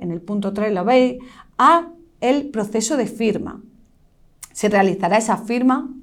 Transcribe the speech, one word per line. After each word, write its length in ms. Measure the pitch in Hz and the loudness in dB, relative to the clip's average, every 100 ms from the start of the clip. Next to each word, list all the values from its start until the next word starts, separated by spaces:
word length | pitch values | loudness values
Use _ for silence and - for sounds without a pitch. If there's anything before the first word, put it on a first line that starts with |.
en 100 | 175 | -8
el 100 | 165 | -8
punto 320 | 175 208 202 | -6 -4 -4
tres 200 | 202 214 | -4 -2
lo 100 | 185 | 0
veis, 360 | 202 254 254 247 - - - - | 2 4 4 -2 -14 -20 -12 2
a 320 | 277 339 339 - - _ | 4 4 2 -12 -20 _
el 300 | 240 285 285 | 0 0 -2
proceso 480 | 220 208 226 226 285 | -6 -4 -2 -2 -2
de 80 | 220 | -2
firma. 560 | - 226 - - - - _ _ _ _ _ _ _ - | -2 -2 -2 -6 -12 -20 _ _ _ _ _ _ _ -18
Se 180 | - 208 | -2 2
realizará 480 | 202 196 196 180 214 | 4 2 2 0 0
esa 200 | 226 185 | 2 -2
firma 520 | - 240 254 269 - - | -2 0 2 0 -4 -14